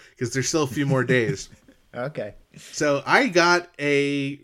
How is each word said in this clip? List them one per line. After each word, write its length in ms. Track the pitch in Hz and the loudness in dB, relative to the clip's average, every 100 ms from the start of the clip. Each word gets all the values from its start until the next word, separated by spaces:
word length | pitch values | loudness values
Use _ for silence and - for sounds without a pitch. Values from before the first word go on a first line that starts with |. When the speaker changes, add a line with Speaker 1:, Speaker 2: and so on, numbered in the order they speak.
| - - | -20 -8
Speaker 1:
'cause 140 | 120 | -4
there's 160 | 131 127 | -4 -2
still 140 | 165 | 0
a 40 | 139 | -2
few 200 | 147 139 | -2 0
more 180 | 131 | 0
days. 440 | 120 127 107 98 - | 2 2 0 -4 -10
<laughs> 40 | - _ _ _ | -20 _ _ _
Speaker 2:
Okay. 380 | 120 135 143 104 - _ - | -10 -10 -8 -12 -14 _ -20
Speaker 1:
So 460 | - - 147 139 | -14 -2 0 0
I 220 | 123 190 262 | 2 2 4
got 400 | 170 170 175 175 - | 4 4 2 0 -6
a 600 | 147 143 143 143 139 143 | 0 0 0 -2 -4 -8